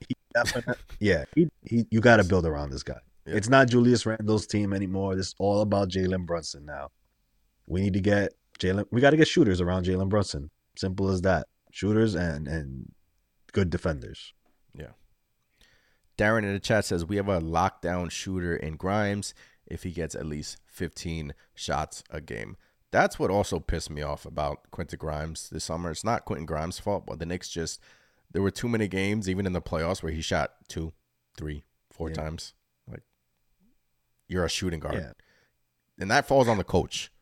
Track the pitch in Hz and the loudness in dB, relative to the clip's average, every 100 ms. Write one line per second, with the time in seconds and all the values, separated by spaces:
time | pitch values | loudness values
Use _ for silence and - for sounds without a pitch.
0 | - - _ 117 - 123 123 123 - - | -8 -8 _ 0 0 -2 -4 -6 -8 -2
1 | 104 82 67 151 170 - - 117 110 110 | 2 2 2 2 2 0 -2 -2 2 4
2 | 117 110 92 95 82 73 71 67 - 62 | 8 8 6 4 2 -2 -4 -8 -8 -12
3 | - _ 73 104 107 135 123 120 120 117 | -14 _ -4 -2 4 6 8 6 6 6
4 | 113 110 107 107 - 104 101 98 95 98 | 2 -2 0 0 2 0 0 0 -2 -2
5 | 98 95 95 - 98 101 107 101 95 95 | 0 -2 -4 -2 2 2 4 2 2 2
6 | 92 92 85 85 - 71 73 71 139 _ | 0 0 -2 -4 -6 -12 -12 -12 -12 _
7 | _ _ _ _ _ _ - 90 101 95 | _ _ _ _ _ _ -4 0 2 2
8 | 98 101 95 - _ - 92 98 101 123 | 4 2 2 -4 _ -4 0 0 0 4
9 | 139 156 151 - 120 90 87 92 90 92 | 6 8 6 6 6 4 2 0 2 0
10 | 98 104 98 73 73 - _ - 95 95 | 2 2 0 -4 -10 -16 _ -6 -4 0
11 | 95 92 95 82 - _ _ - 98 107 | 0 2 2 2 -2 _ _ -4 2 4
12 | 113 85 87 73 71 80 69 65 - - | 4 2 -2 -4 -4 -6 -6 -10 -14 -20
13 | _ _ _ _ _ 101 90 87 - 71 | _ _ _ _ _ 0 0 0 -2 -4
14 | 58 - - - _ _ _ - - - | -8 -16 -18 -20 _ _ _ -18 -18 -20
15 | _ _ _ _ _ _ _ _ _ _ | _ _ _ _ _ _ _ _ _ _
16 | _ - 104 113 101 98 - 110 - 90 | _ 0 2 2 0 -2 2 2 2 -2
17 | 82 101 101 90 80 82 95 - 85 90 | -2 -2 0 0 0 0 0 0 -4 -2
18 | 85 - 95 92 87 85 78 76 92 104 | -4 -6 -6 -4 -2 -4 -6 -6 -2 0
19 | 101 104 - - - _ - 87 90 85 | 0 -2 -6 -12 -20 _ -14 -10 -8 -6
20 | 78 - 78 76 76 - _ - 82 - | -6 -6 -8 -8 -10 -14 _ -10 -8 -8
21 | 87 82 73 - _ - - 71 76 - | -8 -6 -8 -12 _ -12 -4 -4 -4 -10
22 | - 76 - 55 52 - _ _ _ - | -14 -12 -10 -10 -10 -14 _ _ _ 2
23 | 196 - 113 101 98 82 - 82 - 73 | 2 2 0 2 0 -2 -4 -4 -4 -8
24 | 73 - - 67 73 73 _ - 78 73 | -6 -8 -8 -6 -4 -6 _ -12 -10 -8
25 | 78 76 80 80 - 80 - 80 87 78 | -6 -6 -6 -10 -10 -10 -6 -4 -4 -4
26 | 107 117 - 85 80 78 85 - 104 98 | -2 -2 -4 -8 -6 -4 -6 -6 -4 -4
27 | - 78 82 90 - 82 80 - - _ | -6 -8 -6 -8 -8 -6 -6 -8 -16 _
28 | _ _ _ 85 98 - 120 113 101 95 | _ _ _ -2 -2 -2 -2 0 0 0
29 | 98 107 95 95 95 87 - 82 85 98 | 0 0 0 0 0 -2 -2 -2 -2 -2
30 | 80 78 - 85 67 _ - 87 82 - | -4 -6 -2 0 -2 _ -12 -8 -8 -10
31 | _ _ _ - 78 76 - _ _ - | _ _ _ -12 -10 -10 -12 _ _ -10
32 | 80 80 78 80 - - _ _ - - | -8 -6 -6 -8 -12 -20 _ _ -18 -18
33 | - _ _ _ _ _ _ _ _ _ | -18 _ _ _ _ _ _ _ _ _
34 | _ _ - 90 82 - 92 80 71 87 | _ _ -6 -2 0 0 -2 -4 -4 -6
35 | 67 - _ _ _ _ _ _ _ - | -6 -14 _ _ _ _ _ _ _ -8
36 | 95 135 - 139 120 104 - 90 - - | 0 2 4 4 6 4 2 0 0 -4
37 | - _ | -10 _